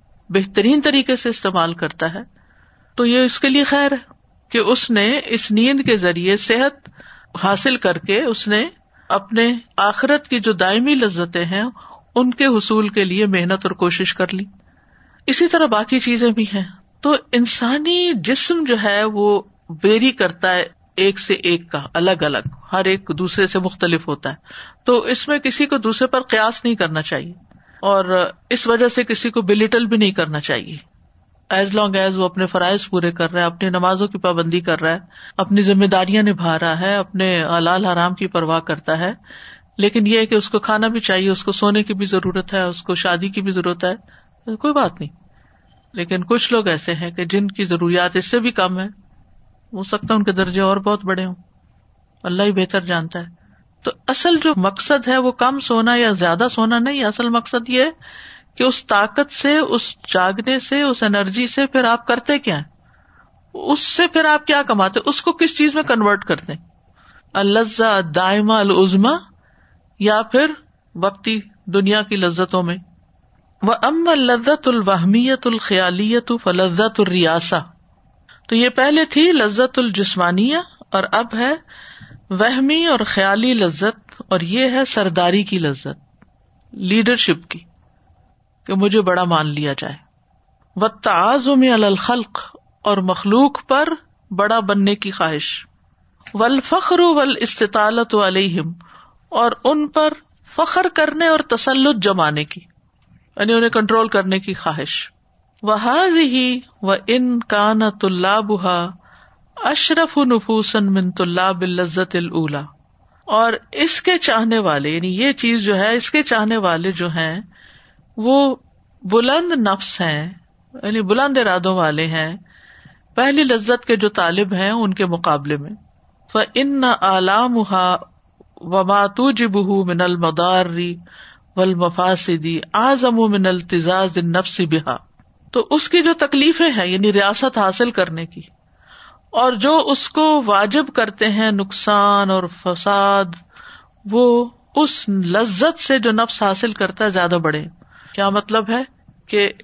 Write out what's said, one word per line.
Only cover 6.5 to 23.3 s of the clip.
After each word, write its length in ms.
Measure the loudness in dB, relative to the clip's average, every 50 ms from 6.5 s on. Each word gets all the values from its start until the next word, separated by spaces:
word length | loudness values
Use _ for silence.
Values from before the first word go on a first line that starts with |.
| 0 2 0 0 -2 -6 -12 -20 -20 -20 -20 -20 -20 -20 -20 _ -8 -4 -2
حاصل 340 | 0 0 0 0 0 0 0
کر 200 | 0 0 -2 -2
کے 220 | -2 -2 0 0 0
اس 220 | 0 -2 -4 -2 0
نے 200 | 0 0 0 -2 -6 _ _ _ _ _ _ -4
اپنے 420 | -4 -4 -2 -2 0 0 2 2 0 -2 -6 _ _ 0 0
آخرت 460 | 0 0 0 0 2 2 0 0 -2
کی 120 | -4 -2
جو 120 | 0 0 0
دائمی 400 | 2 2 2 2 2 2 2 2
لذتیں 500 | 2 2 0 0 -2 -4 -4 -4 -4 -4
ہیں 180 | -2 -2 -4 -4 -6 -8 -12 -18 -20 -20 -20 _ _ -2
ان 160 | 0 0 0
کے 160 | 0 2 2
حصول 420 | 2 2 2 2 0 0 0 0 0
کے 160 | 0 0 0
لیے 220 | 0 0 0 0 2
محنت 380 | 2 0 0 0 -2 -2 -2
اور 40 | -4 -4 -2
کوشش 360 | -2 -2 0 -2 -2 -4 -2
کر 180 | -2 -4 -4 -4
لی۔ 100 | -6 -8 -10 -14 _ _ _ _ _ _ _ _ _ _ _ _ _ _ -2
اسی 180 | 0 2 2 2
طرح 180 | 2 2 2 2
باقی 300 | 2 0 -2 0 -2 -2
چیزیں 300 | 0 0 0 2 2 2
بھی 140 | 2 0 -2 -2 -2
ہیں۔ 100 | -4 -6 -6 -10 -16 _ _ _ _ 0
تو 120 | 0 0 0 0 _ 0
انسانی 800 | 0 0 0 -2 -2 -2 -2 -2 -2 0 0 0 0 0 0 -2 -2 -2
جسم 400 | -2 0 0 0 0 0 0 0
جو 120 | 0 0 0 0
ہے 200 | 0 0 0 0
وہ 220 | -2 0 0 2 2 2 0 -2 -6 _ _ _ -16 -6 0 2
ویری 260 | 4 4 4 4 2 2
کرتا 420 | 2 0 -2 -2 -2 -2 0 0
ہے 100 | 0 -2 -4 -8 _ _ _ _
ایک 240 | 0 0 0 0 0
سے 140 | -2 -2 -2 -2 0
ایک 280 | 0 0 -2 -2 -6
کا، 100 | -10 -10 -8 -6 -4
الگ 280 | -2 0 0 0 0 0
الگ، 260 | -2 -2 -2 -4 -6 -10 -14 -10 -4 -4
ہر 120 | -2 0
ایک 260 | 0 -2 -2 -4 -6 -6 -4
دوسرے 280 | -6 -4